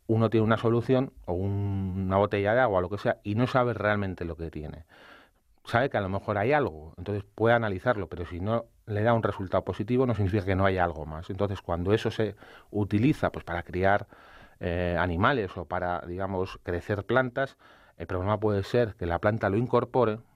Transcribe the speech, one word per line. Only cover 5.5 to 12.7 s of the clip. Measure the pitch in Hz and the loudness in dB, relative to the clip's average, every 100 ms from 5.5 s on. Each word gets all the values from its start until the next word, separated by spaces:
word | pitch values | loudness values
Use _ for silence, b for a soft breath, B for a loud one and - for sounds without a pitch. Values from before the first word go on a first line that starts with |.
| _ | _
Sabe | - 117 139 | -2 0 2
que | 113 | 0
a | |
lo | 95 | -2
mejor | 95 - 101 | -4 -2 0
hay | 110 | 2
algo, | 147 113 78 80 - | 2 0 -4 -16 -12
entonces | 87 104 - - | -6 -6 -6 0
puede | 113 | 4
analizarlo, | 120 110 92 123 104 87 | 4 2 -2 0 -2 -2
pero | 85 87 | -8 -8
si | 87 | -6
no | 98 113 - _ - | -2 -2 -4 _ -6
le | 104 | 0
da | 113 | 2
un | 117 | 4
resultado | 107 - 95 95 | 2 -2 -2 -2
positivo | - 95 107 123 131 | -2 -6 -2 0 2
no | |
significa | 104 98 104 | 2 0 0
que | 92 92 | 0 2
no | 98 | 2
haya | 92 | 4
algo | 87 78 76 | 0 -2 -8
más. | 78 - | -10 -8
Entonces, | 90 98 98 | -4 -2 -2
cuando | - 85 90 | -4 -2 2
eso | 107 117 | 2 0
se | - 107 - B B B | -2 -4 -4 B B B